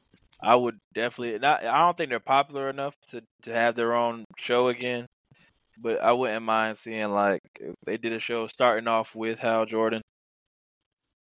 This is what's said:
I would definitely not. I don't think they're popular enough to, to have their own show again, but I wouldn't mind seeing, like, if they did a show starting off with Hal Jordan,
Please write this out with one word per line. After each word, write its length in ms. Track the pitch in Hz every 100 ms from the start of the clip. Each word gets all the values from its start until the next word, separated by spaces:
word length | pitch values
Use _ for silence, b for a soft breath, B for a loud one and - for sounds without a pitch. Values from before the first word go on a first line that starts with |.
| _ _ _ _
I 120 | -
would 240 | 123 120 110 _
definitely 440 | - 117 - 120 107
not. 260 | 139 151
I 140 | 117 135
don't 160 | 175 175
think 140 | 151
they're 100 | 117
popular 500 | - 135 147 143 135
enough 240 | 135 139 - -
to, 120 | 123 - _
to 100 | 120
have 220 | 113 117 117
their 180 | 117
own 300 | 120 117 117 110 -
show 300 | - 123 127
again, 380 | 120 123 120 123 _ _ b b _ _ _
but 240 | 117 110
I 100 | 107
wouldn't 320 | 123 127 110
mind 340 | 113 110 110 104
seeing, 320 | 117 110 107
like, 280 | 101 101 92 - -
if 140 | 71 -
they 120 | - 110
did 140 | 117
a 60 | 113
show 280 | - 117 113
starting 420 | - 123 110 117
off 260 | 113 113
with 260 | 110 113 113
Hal 260 | 117 113 110
Jordan, 360 | 113 110 110 - _ _ _ _ _ _ _ _ _ _ _